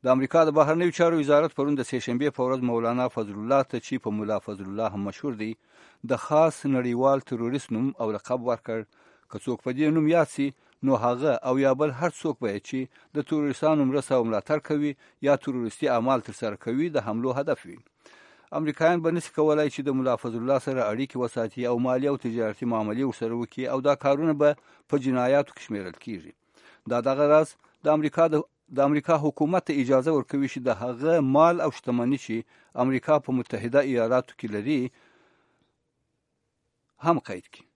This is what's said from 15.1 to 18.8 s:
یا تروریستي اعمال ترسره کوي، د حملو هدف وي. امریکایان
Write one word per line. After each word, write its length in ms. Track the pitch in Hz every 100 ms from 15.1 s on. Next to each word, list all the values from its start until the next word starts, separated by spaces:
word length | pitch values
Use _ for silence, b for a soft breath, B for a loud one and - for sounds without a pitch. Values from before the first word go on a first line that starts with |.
| b 143
یا 80 | 139
تروریستي 460 | - 127 113 - 143 120
اعمال 280 | 123 131 117
ترسره 320 | 101 113 104 120
کوي، 220 | 127 170 147
د 80 | 110
حملو 260 | 110 127 127
هدف 260 | 147 139 -
وي. 100 | 101 _ _ b b b b b 151
امریکایان 440 | 156 143